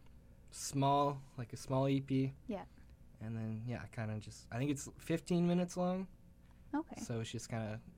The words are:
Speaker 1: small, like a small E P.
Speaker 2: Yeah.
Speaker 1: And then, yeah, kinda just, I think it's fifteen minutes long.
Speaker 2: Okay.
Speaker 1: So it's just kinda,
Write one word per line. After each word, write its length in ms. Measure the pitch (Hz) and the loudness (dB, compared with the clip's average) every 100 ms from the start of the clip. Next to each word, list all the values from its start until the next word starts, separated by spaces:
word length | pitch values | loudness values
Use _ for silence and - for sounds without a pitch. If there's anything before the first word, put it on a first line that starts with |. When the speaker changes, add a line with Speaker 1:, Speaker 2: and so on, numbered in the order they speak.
| - - - - - | -18 -18 -20 -20 -16
Speaker 1:
small, 720 | - - 139 139 143 143 139 135 - | -8 -2 2 6 6 4 2 -6 -10
like 160 | 117 | -8
a 40 | - | -8
small 300 | - 131 139 | 0 4 4
E 120 | 139 | 4
P. 320 | 135 135 135 - - | 4 2 2 -2 -6
Speaker 2:
Yeah. 160 | 196 - - - - - - | -6 -8 -14 -18 -18 -18 -10
Speaker 1:
And 140 | 110 113 | -6 -4
then, 280 | 110 110 117 | -2 -4 -4
yeah, 140 | 117 - | -6 -6
kinda 240 | - 107 107 | -4 -4 -4
just, 280 | 104 - - | -6 -12 -6
I 60 | 113 | -2
think 140 | 143 | 0
it's 180 | 135 - - | 0 -4 -8
fifteen 480 | - 165 - 175 175 | 0 0 2 4 6
minutes 280 | 175 180 180 | 4 2 2
long. 300 | 180 185 190 - - - - - - | 0 0 -4 -10 -20 -20 -20 -20 -4
Speaker 2:
Okay. 280 | 285 330 - | -2 -2 -6
Speaker 1:
So 180 | - 117 | -4 -2
it's 120 | 113 | -2
just 180 | 113 - | -4 -4
kinda, 300 | 117 110 110 - | -2 -2 -4 -10